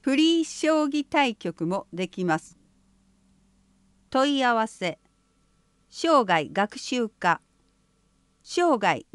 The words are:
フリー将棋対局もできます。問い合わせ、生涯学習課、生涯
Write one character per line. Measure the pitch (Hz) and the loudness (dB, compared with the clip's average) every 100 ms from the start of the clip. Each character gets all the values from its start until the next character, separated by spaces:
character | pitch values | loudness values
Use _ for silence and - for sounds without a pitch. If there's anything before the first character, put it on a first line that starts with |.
フ | - | 0
リ | 277 320 330 | 2 4 2
ー | |
将 | 320 - 311 311 | -2 -2 0 2
棋 | 302 294 285 | 0 -4 -2
対 | 311 269 | 0 0
局 | 214 175 160 | -2 -10 -6
も | 165 190 - | -6 -6 -8
で | 170 185 | -8 -8
き | - | -4
ま | 180 160 | -2 -2
す。 | - _ _ _ _ _ _ _ _ _ _ _ _ _ _ _ _ | -4 _ _ _ _ _ _ _ _ _ _ _ _ _ _ _ _
問 | 262 285 277 | 0 2 2
い | |
合 | 247 | 2
わ | 233 220 | 0 -2
せ、 | - 180 - _ _ _ _ _ _ _ _ _ | -4 -6 -6 _ _ _ _ _ _ _ _ _
生 | - 330 294 | -4 2 4
涯 | 202 165 147 | 4 0 0
学 | 160 208 - | -2 -4 -4
習 | - 247 220 | -6 -4 -4
課、 | _ 180 165 _ _ _ _ _ _ _ _ _ _ | _ -2 -2 _ _ _ _ _ _ _ _ _ _
生 | - - 349 247 | -6 0 2 2
涯 | 190 135 - | 0 -2 -6